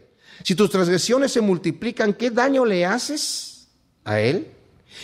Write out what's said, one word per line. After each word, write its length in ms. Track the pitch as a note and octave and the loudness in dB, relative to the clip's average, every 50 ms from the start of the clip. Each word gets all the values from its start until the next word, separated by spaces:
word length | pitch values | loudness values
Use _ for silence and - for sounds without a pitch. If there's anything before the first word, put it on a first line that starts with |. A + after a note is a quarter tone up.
| _ _ _ _ _ - - - - | _ _ _ _ _ -20 -18 -8 -4
Si 120 | - F3+ | -2 2
tus 140 | E3 G#3 - | 2 2 2
transgresiones 600 | - F#3 F3+ F3 F#3 F3 - - A#3+ C4+ C#4 - | 4 2 2 2 2 0 2 2 0 2 2 2
se 100 | - A#3+ | 0 2
multiplican, 720 | G#3+ G3+ F3+ E3 - E3 - - G#3+ A#3+ - - A3 G#3 G3 | 2 2 0 0 -2 -4 -4 -4 -6 -6 -2 0 0 0 0
¿qué 180 | - A#3 B3 | 0 -2 -2
daño 340 | G#3+ A#3+ B3 C#4 C4+ C4 B3 | 0 0 2 2 2 2 2
le 200 | A3 F#3+ F3 F3 | 2 2 0 0
haces 800 | F#3 A3 B3 - C#4+ D4+ D4 - - - - - - - - _ _ _ _ _ _ _ _ - | 0 -2 -2 -4 -6 -6 -6 -6 -6 -8 -8 -12 -14 -18 -20 _ _ _ _ _ _ _ _ -6
a 160 | A2 G#2+ G#2+ | -2 0 0
él? 320 | G#2+ B2 D#3+ B3+ D#4+ - - - _ _ _ _ _ _ - - | 2 2 0 -2 -4 -8 -16 -20 _ _ _ _ _ _ -20 -20